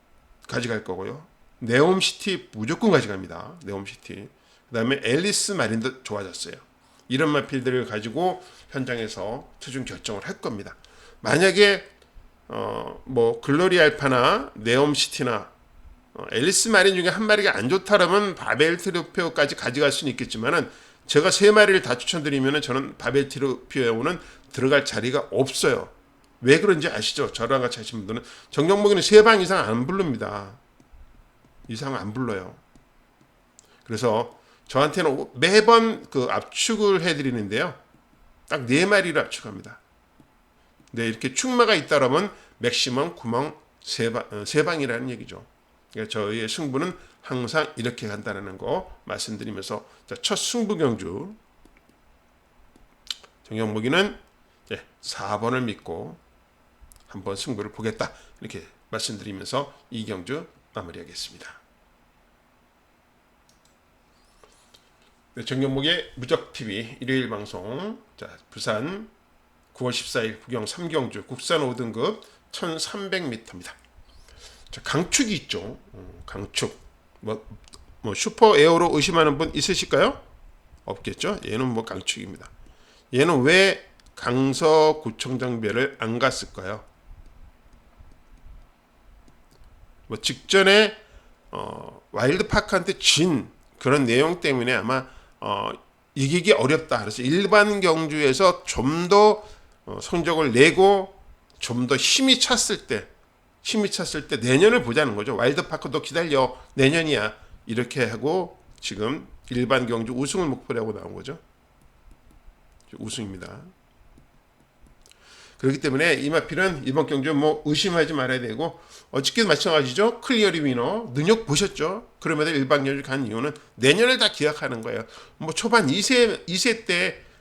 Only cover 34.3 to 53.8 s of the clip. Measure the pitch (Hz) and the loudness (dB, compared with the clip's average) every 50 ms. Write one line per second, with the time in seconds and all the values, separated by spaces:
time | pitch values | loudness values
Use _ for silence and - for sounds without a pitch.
34.3 | - - _ _ _ _ _ - - 131 147 156 - 190 170 151 131 143 139 - | -8 -16 _ _ _ _ _ -2 0 2 2 2 2 0 0 0 0 -2 -4 -8
35.3 | - 123 147 175 202 214 - 240 233 226 226 226 214 - - - - 139 117 - | -4 0 0 0 2 2 4 4 6 6 4 2 -2 -6 -10 -8 -6 -4 -2 -2
36.3 | 98 107 - - - - - - 226 202 214 202 190 180 165 180 160 143 139 135 | -2 -4 -4 -6 -6 -4 -2 -2 0 2 2 2 2 2 2 0 -2 -2 -2 -2
37.3 | 120 113 104 95 104 123 170 175 131 - - _ _ _ _ _ _ _ _ _ | -4 -4 -4 -4 -2 -2 -2 -4 -6 -10 -18 _ _ _ _ _ _ _ _ _
38.3 | _ _ _ - - 151 123 117 127 151 185 196 208 196 180 175 151 151 117 - | _ _ _ -8 -6 -6 -2 0 2 2 4 4 4 2 2 2 0 -2 -2 -2
39.3 | - - - 113 101 98 98 107 - - _ _ _ _ _ _ _ _ _ _ | -6 -12 -12 -14 -14 -14 -16 -18 -20 -20 _ _ _ _ _ _ _ _ _ _
40.3 | _ _ _ _ _ _ _ _ _ _ _ _ - 117 117 113 110 113 - 127 | _ _ _ _ _ _ _ _ _ _ _ _ -10 -6 -4 -4 -4 -4 -6 -6
41.3 | 131 - - 254 247 240 240 208 208 165 135 - 156 143 135 123 135 165 202 196 | -4 -4 -2 0 2 4 4 4 4 2 2 2 2 4 4 4 2 2 0 -2
42.3 | - - - _ _ _ 110 120 - - - 131 123 131 156 170 170 - - 117 | -6 -12 -20 _ _ _ -4 -2 0 0 0 0 0 -2 -2 -4 -6 -8 -6 -4
43.3 | 117 123 143 156 - - _ _ _ _ - - - - 117 117 113 117 - - | -2 -2 -2 -4 -6 -12 _ _ _ _ -12 -10 -6 -4 -4 -4 -4 -4 -8 -8
44.3 | 104 104 104 - - 147 156 175 170 156 139 120 117 117 127 131 120 110 113 - | -10 -10 -8 -2 0 2 2 2 0 -2 -2 -2 -4 -4 -6 -8 -10 -10 -14 -16
45.3 | - - - - _ _ _ _ _ _ _ _ - 107 110 107 - 110 104 101 | -18 -18 -20 -20 _ _ _ _ _ _ _ _ -12 -10 -10 -8 -6 -4 -4 -4
46.3 | 107 117 110 110 - - 160 139 127 135 165 185 175 - - - _ _ - - | -4 -4 -4 -6 -6 -6 -6 -4 -4 -4 -4 -6 -8 -12 -16 -20 _ _ -12 -8
47.3 | 139 127 120 110 - 156 151 - - 127 113 123 120 - 117 107 104 104 107 113 | -6 -6 -4 -2 -2 -2 -2 -2 -4 -6 -6 -6 -6 -6 -8 -10 -10 -8 -8 -10
48.3 | 101 98 101 98 95 95 95 107 147 190 190 - - - _ - 98 107 - - | -10 -10 -10 -12 -14 -10 -6 -6 -4 -4 -6 -8 -14 -18 _ -10 -8 -8 -8 -8
49.3 | 110 98 113 113 104 95 95 - 110 104 - - - _ _ - 101 - - - | -10 -10 -10 -10 -10 -10 -10 -8 -10 -10 -10 -14 -20 _ _ -16 -12 -8 -6 -4
50.3 | 202 196 - - - 240 226 196 208 165 156 127 113 - 90 82 90 110 156 196 | -4 -2 -2 -4 -2 -2 -2 -2 0 0 0 0 0 -2 -4 -8 -8 -8 -10 -12
51.3 | 220 - _ _ _ _ _ _ _ _ _ _ _ _ _ _ _ _ _ _ | -14 -18 _ _ _ _ _ _ _ _ _ _ _ _ _ _ _ _ _ _
52.3 | _ _ _ _ _ _ _ _ _ _ _ _ _ _ _ - - - - - | _ _ _ _ _ _ _ _ _ _ _ _ _ _ _ -16 -16 -16 -18 -20
53.3 | _ _ _ - 110 110 113 110 - 110 | _ _ _ -10 -6 -4 -4 -4 -4 -4